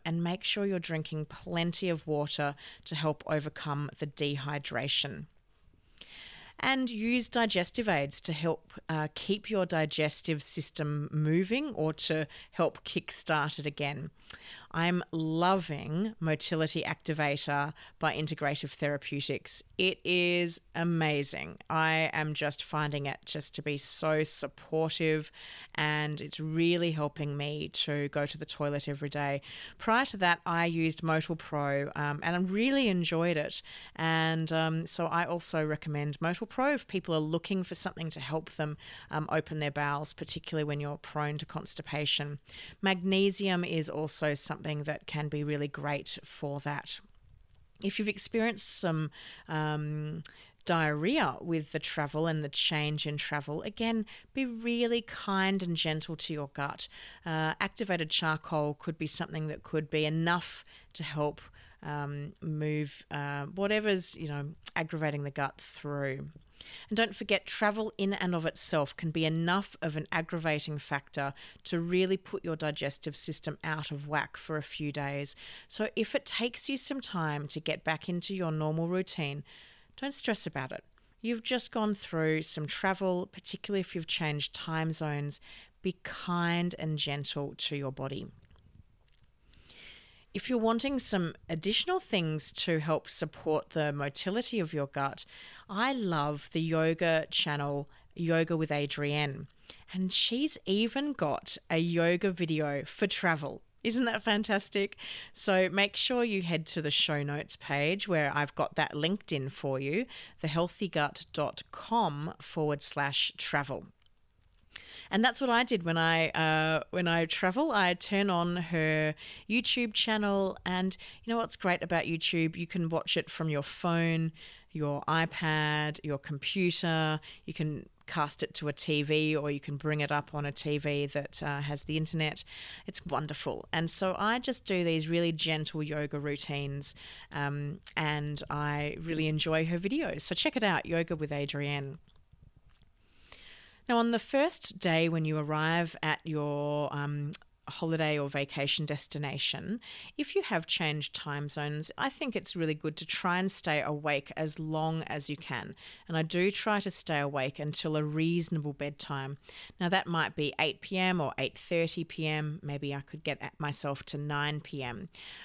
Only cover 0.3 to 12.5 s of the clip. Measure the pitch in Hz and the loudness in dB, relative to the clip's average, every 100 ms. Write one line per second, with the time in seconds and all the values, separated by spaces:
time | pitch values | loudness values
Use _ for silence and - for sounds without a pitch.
0.3 | 185 - 208 202 185 165 160 156 156 151 | -2 0 0 2 0 -2 -4 -2 -6 -6
1.3 | - - 170 170 165 180 165 156 147 147 | -10 -4 0 2 2 0 0 0 0 0
2.3 | - 143 147 - - - 151 156 147 - | 0 -2 -4 -16 -10 -6 0 0 0 0
3.3 | 156 147 - 151 143 147 - 147 - 143 | -2 -2 -6 -2 -2 -2 -4 -8 -2 -2
4.3 | 143 139 147 - 131 135 - 139 82 156 | -2 -2 -4 -4 -4 0 0 0 -6 -12
5.3 | - _ _ - - _ - - - - | -18 _ _ -20 -20 _ -20 -20 -18 -18
6.3 | - - - 247 262 254 220 226 247 220 | -20 -20 -4 0 2 0 0 2 2 2
7.3 | 240 220 185 175 - 214 156 143 - - | 2 4 2 2 0 2 2 2 -2 -2
8.3 | 151 160 - - - - 156 151 - - | 0 0 0 -6 -14 -2 0 0 -2 -2
9.3 | 208 - 208 180 165 151 - 151 - - | -2 2 0 2 2 2 2 2 2 0
10.3 | 151 - - - - 147 147 147 151 151 | 0 0 -2 -2 -2 0 0 0 2 4
11.3 | 165 185 247 302 - 156 156 - 156 151 | 4 4 0 0 0 0 0 0 0 -2
12.3 | - - | -8 -12